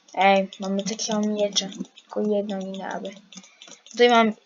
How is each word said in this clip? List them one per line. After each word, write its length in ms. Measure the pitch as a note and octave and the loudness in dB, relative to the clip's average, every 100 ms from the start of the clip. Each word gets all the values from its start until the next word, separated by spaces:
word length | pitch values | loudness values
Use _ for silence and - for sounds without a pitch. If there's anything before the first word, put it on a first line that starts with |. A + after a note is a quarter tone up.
| _ | _
Ej, 340 | - G3 G3 G3 - | 2 4 4 2 -6
mamy 220 | G3 G3 | -4 -4
takie 220 | G3 A3 | -4 -6
same 240 | - G#3+ G#3+ | -4 -2 -2
miecze, 420 | G#3 G3+ G3 G3 - - - | 0 -2 -2 -6 -8 -14 -18
tylko 240 | _ G#3 G#3 G#3 | _ -4 -2 -2
jedno 220 | G#3 G3 | -2 -6
inne 300 | F#3+ F#3+ F#3 | -8 -10 -10
aby. 220 | G3 G3 G3+ - - - _ - - - | -10 -10 -14 -20 -20 -20 _ -20 -20 -10
Tutaj 180 | A3+ A#3+ | 4 6
mam 240 | A#3 A3 G#3+ | 6 4 0